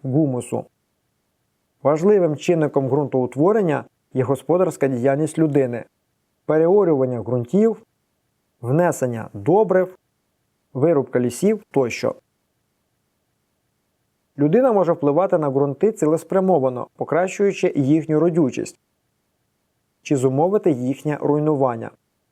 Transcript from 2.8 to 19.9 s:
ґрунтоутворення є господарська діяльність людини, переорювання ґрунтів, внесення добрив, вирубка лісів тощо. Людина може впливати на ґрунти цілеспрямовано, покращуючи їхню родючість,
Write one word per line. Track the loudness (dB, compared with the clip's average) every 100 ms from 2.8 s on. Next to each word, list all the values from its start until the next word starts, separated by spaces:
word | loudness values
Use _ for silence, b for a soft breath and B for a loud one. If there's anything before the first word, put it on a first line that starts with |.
| 0
ґрунтоутворення | -2 -2 -2 -2 0 2 2 0 -2 -6 _ _
є | -4
господарська | -2 -2 0 0 0 0 -2
діяльність | 0 0 0 -2 0
людини, | 0 2 0 -4 -12 _ _ _ _ _ -2
переорювання | 2 4 4 4 2 0 -4
ґрунтів, | -4 -4 0 2 2 0 _ _ _ _ _ _ _ _
внесення | -2 2 2 0 -4 -6 -10
добрив, | -6 0 2 2 2 0 -6 _ _ _ _ _ _ _
вирубка | -2 2 2 0 -2
лісів | -2 -2 -2 -2 -2
тощо. | -2 -2 -2 -6 -6 _ _ _ _ _ _ _ _ _ _ _ _ _ _ _ _ _ _ _ _ _ -2
Людина | 2 4 4
може | 2 2
впливати | 2 2 2 2 0
на | 0
ґрунти | 0 -2 0 -2
цілеспрямовано, | 0 0 0 -2 0 2 2 0 -4 -10 -12
покращуючи | -4 -2 -2 -2 -2 0 -2 0
їхню | 0 0 0 0
родючість, | 0 2 0 -2 -10 -14 _ _ _ _ _ _ _ _ _ _ _